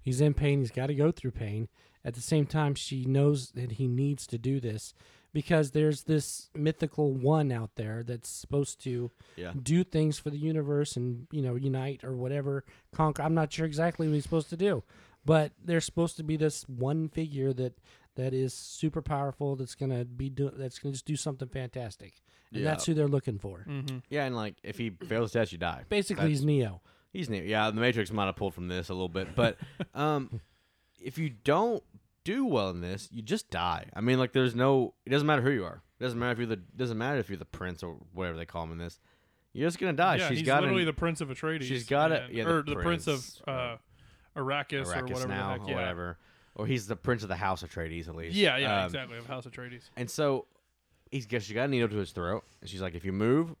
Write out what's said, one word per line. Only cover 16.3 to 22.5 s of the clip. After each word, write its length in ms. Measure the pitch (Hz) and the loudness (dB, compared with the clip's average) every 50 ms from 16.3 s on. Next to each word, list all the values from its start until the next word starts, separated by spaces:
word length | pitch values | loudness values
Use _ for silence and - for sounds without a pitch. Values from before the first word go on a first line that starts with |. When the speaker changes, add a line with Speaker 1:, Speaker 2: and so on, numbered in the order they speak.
| 156 | 0
Speaker 1:
this 320 | 151 156 151 - - - | 2 2 2 2 -2 -10
one 420 | - 131 120 127 139 151 160 160 151 | -10 -4 -2 0 0 2 0 0 -2
figure 440 | - 160 160 156 143 135 131 135 131 | -2 -4 -4 -2 -2 0 0 0 0
that, 240 | 123 127 127 - _ _ - - - _ _ _ | 0 -2 -4 -4 _ _ -20 -20 -20 _ _ _
that 180 | - 131 131 127 | -4 -2 0 0
is 200 | 131 131 127 - | 0 0 0 -2
super 460 | - - - - - - 156 - 160 139 | -8 -14 -14 -6 -2 -2 0 0 -2 -2
powerful, 520 | - 156 139 143 139 131 _ 143 139 139 | -2 -2 0 -2 -2 -4 _ -2 -2 -2
that's 200 | 131 131 120 - | -2 -4 -8 -6
gonna 280 | - 139 135 127 123 123 | -4 -2 -2 0 -2 -2
be 260 | 123 123 123 135 139 | -4 -6 -6 -6 -6
do-, 220 | 131 135 143 139 - | -2 -2 -2 -2 -2
that's 240 | 135 135 127 - - | -6 -8 -8 -8 -6
gonna 140 | - 139 139 | -8 -6 -6
just 120 | 123 - | -6 -4
do 100 | - 151 | -4 -4
something 320 | 135 - 156 139 127 135 | -2 -2 -4 -4 -6 -8
fantastic, 680 | 123 - 135 127 120 - 131 120 110 - _ - 92 _ _ _ _ _ _ _ _ | -8 -6 -8 -8 -6 -8 -8 -8 -8 -12 _ -20 -20 _ _ _ _ _ _ _ _